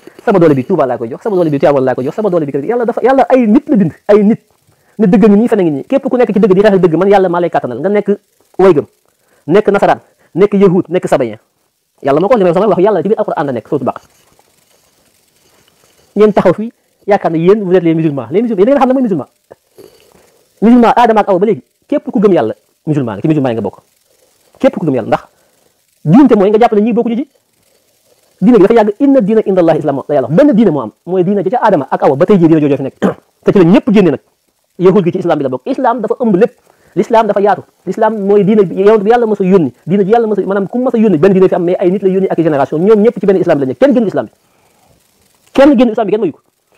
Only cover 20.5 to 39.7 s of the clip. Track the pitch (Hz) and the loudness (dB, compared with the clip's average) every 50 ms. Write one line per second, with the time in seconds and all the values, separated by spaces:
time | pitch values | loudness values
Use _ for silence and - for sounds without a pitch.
20.5 | _ - 196 233 247 240 226 202 - 226 240 226 220 208 196 202 190 170 208 240 | _ 0 2 4 4 6 4 4 2 2 2 2 2 0 0 0 0 0 0 -2
21.5 | 190 - - _ _ _ _ - 285 - - 254 - 220 196 202 180 151 113 110 | -2 -4 -6 _ _ _ _ -6 -6 -6 -4 -4 -2 0 2 2 2 2 0 -2
22.5 | 107 _ _ _ _ _ - 160 143 147 127 117 98 95 - 156 156 151 131 127 | -6 _ _ _ _ _ -6 -4 -4 -4 -4 -4 -6 -4 -2 -2 -2 0 -2 -2
23.5 | 113 113 101 90 - - - _ _ _ _ _ _ _ _ _ _ _ _ _ | -2 -4 -6 -8 -10 -12 -20 _ _ _ _ _ _ _ _ _ _ _ _ _
24.5 | _ - - 262 - 208 175 151 131 120 110 117 139 - - - _ _ _ _ | _ -2 -2 -2 -2 -2 -4 -2 -2 -2 -2 -4 -4 -4 -6 -10 _ _ _ _
25.5 | _ _ _ _ _ _ _ _ _ _ - 151 175 269 285 247 240 214 185 208 | _ _ _ _ _ _ _ _ _ _ 0 2 4 4 6 4 4 2 2 2
26.5 | 208 220 240 226 220 202 208 247 202 240 233 233 233 226 320 - _ _ _ _ | 2 2 2 2 2 0 0 0 0 -2 -2 -2 -4 -6 -8 -10 _ _ _ _
27.5 | _ _ _ _ _ _ _ _ _ _ _ _ _ _ _ _ _ - 180 226 | _ _ _ _ _ _ _ _ _ _ _ _ _ _ _ _ _ -2 0 2
28.5 | 240 202 180 202 233 226 214 214 202 - 277 277 269 262 196 185 226 220 - 208 | 4 4 4 4 4 2 0 0 -2 -2 0 2 2 2 2 0 0 0 0 0
29.5 | 190 185 170 165 151 147 143 147 139 127 - - 147 135 123 120 156 233 294 294 | 0 0 2 2 0 0 -2 -4 -4 -4 -4 -4 -2 -2 -2 0 2 2 2 4
30.5 | 226 202 233 180 151 139 113 104 - _ - 170 185 190 170 190 208 202 160 190 | 4 2 2 2 0 -2 -6 -8 -12 _ -10 -6 -2 -2 -2 0 -2 -2 -2 -2
31.5 | 247 233 233 214 190 151 131 - 196 - 208 165 135 135 185 - 214 170 170 156 | -2 0 0 0 0 0 -2 -4 -4 -2 0 0 0 0 2 2 2 4 4 2
32.5 | 165 156 147 139 139 135 139 127 - - - 180 151 - _ _ _ _ - 170 | 2 2 0 0 -2 -2 -4 -8 -8 -4 -4 -4 -4 -6 _ _ _ _ -4 0
33.5 | 160 202 170 165 208 311 - 247 190 214 185 160 131 - _ _ _ _ _ _ | 2 2 4 4 4 2 2 2 2 2 2 2 0 -4 _ _ _ _ _ _
34.5 | _ _ _ _ _ - 175 190 170 214 160 175 175 190 170 170 151 151 139 127 | _ _ _ _ _ 0 2 2 2 2 0 -2 -4 -4 -2 -2 -2 -2 -4 -4
35.5 | 127 127 - 247 254 285 254 226 247 247 208 220 - - 247 220 190 175 240 - | -6 -6 -6 -6 -4 -2 -2 -2 -2 -4 -6 -6 -6 -4 -4 -2 0 0 -2 -2
36.5 | _ _ _ _ _ _ _ _ - 170 - - 226 220 226 208 - 202 196 208 | _ _ _ _ _ _ _ _ -6 -6 -4 -2 0 0 0 0 0 0 0 -2
37.5 | 185 143 - _ _ _ - 175 180 220 214 220 226 208 196 196 208 208 185 196 | -2 -4 -8 _ _ _ -12 -10 -6 -4 -2 -2 -2 -2 -2 0 2 2 2 2
38.5 | 226 220 196 165 - 185 196 208 226 220 190 214 240 240 233 220 202 - 190 180 | 2 2 0 0 -2 0 2 2 2 2 2 0 0 0 0 -2 -2 -2 0 2
39.5 | 196 185 151 120 | 2 2 2 0